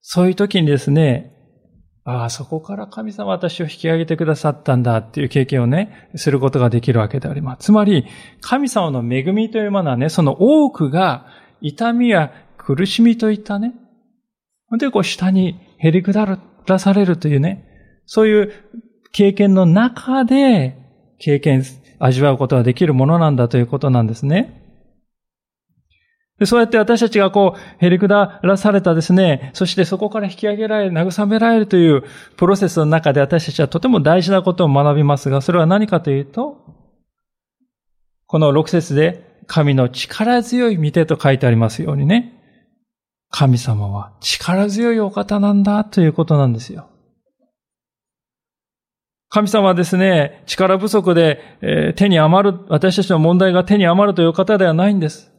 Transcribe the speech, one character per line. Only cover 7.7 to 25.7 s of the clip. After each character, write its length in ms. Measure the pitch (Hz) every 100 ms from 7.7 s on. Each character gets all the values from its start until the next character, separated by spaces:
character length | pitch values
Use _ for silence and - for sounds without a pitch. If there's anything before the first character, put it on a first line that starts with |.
ま 140 | 214 208
り、 200 | 175 120 - - _
神 260 | - 254 277
様 240 | 220 170
の 80 | 131
恵 320 | 117 127 143
み 180 | 202 220
と 80 | 220
い 80 | 208
う 60 |
も 100 | 202
の 60 | 160
は 80 | 123
ね、 120 | 151
そ 120 | 160
の 140 | 147 -
多 300 | 214 311 285
く 220 | - 147
が 360 | 160 185 123 - - _ _
痛 320 | 151 - 226
み 160 | 240 240
や 240 | 196 147 - _ -
苦 280 | - 139 196
し 160 | -
み 160 | 233 233
と 140 | 220
い 40 | 208
っ 40 |
た 180 | 208 202
ね、 160 | 233 247 _ _ _ _ _ _ _ _ _
本 120 | 233
当 60 | 277
に 40 |
こ 80 | 208
う 40 |
下 280 | - - 185
に 300 | 190 185 - _ _
へ 140 | 160
り 120 | 175
く 80 | 185
だ 260 | 202 208 185 _ _ -
ら 100 | 190
さ 120 | 196
れ 140 | 196 190
る 120 | 170
と 120 | 156
い 80 | 143
う 20 |
ね、 300 | 160 196 - _ _ _ _
そ 200 | - 220
う 20 |
い 160 | 208
う 80 | 208 - _ 233 _ _ _
経 180 | - 202
験 220 | 202 202
の 120 | 190 175
中 600 | 180 240 240 - 262 247
で 500 | 262 269 214 131 - - _ _ _
経 200 | - 143
験、 240 | 156 131 131 - _ _
味 220 | 127 127
わ 100 | 143
う 60 | 135
こ 120 | -
と 80 | 131
が 60 |
で 100 | 120
き 120 | 123 170
る 80 |
も 120 | 131 135
の 120 | 170
な 140 | 160
ん 60 | 131
だ 100 | 120
と 100 | 127
い 40 |
う 60 | 120
こ 120 | 139
と 100 | 143
な 140 | 127
ん 40 | 110
で 60 |
す 120 | 113 139
ね。 340 | 175 262 - _ _ _ _ _ _ _ _ _ _ _